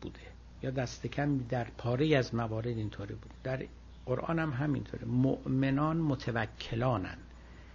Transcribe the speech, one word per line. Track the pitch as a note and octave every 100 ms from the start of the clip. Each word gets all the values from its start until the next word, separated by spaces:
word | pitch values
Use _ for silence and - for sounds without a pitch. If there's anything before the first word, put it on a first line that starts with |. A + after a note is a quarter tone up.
بوده، | - - - - - -
یا | C3
دست | C3 A#2+ - B2
کم | - C#3+ C#3
در | A#2 B2+ A#2 -
پاره‌ای | A#2+ B2 D#3
از | C#3+ A#2+
موارد | A#2 A#2 A2 A#2
اینطوری | A#2 G#2+ - G2+
بود. | - - -
در | C3 C3 - - - - -
قرآن | B2+ - E3
هم | D#3+
همینطوره، | B2 D3+ C3 G#2+ -
مؤمنان | A2+ B2 C3 C#3 - C3 C3+ C3+ D3+ E3
متوکلانن. | D#3 B2+ - A#2 A2 - - A2+ B2+ A2+ F2 - - - - - -